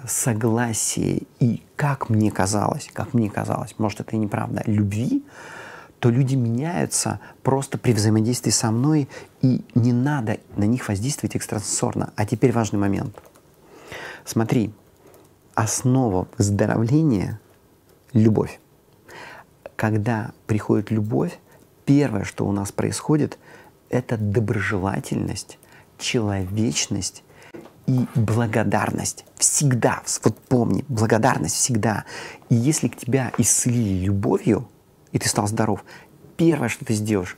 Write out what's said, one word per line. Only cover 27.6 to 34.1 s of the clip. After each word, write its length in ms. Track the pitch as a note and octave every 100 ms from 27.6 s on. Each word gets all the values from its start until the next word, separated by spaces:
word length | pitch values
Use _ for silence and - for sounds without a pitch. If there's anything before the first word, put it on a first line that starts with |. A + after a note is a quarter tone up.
| - - -
и 180 | B2+ A#2+
благодарность. 1120 | - G#2+ A2+ A#2 A2 G#2 G#2 G#2+ - - - - -
Всегда, 680 | - - D3 B2 C3 - - -
вот 140 | - - -
помни, 360 | B2 G#2+ G#2+ -
благодарность 680 | A2+ A2 A2 B2 - F#2 -
всегда. 480 | - A2+ A2+ G2+ - - - - -
И 60 | A#2
если 340 | B2 D3+ B2
к 80 | -
тебя 340 | - C3 A#2+ -
исцелили 640 | A#2 - - A#2+ G#2+ F#2
любовью, 640 | F#2+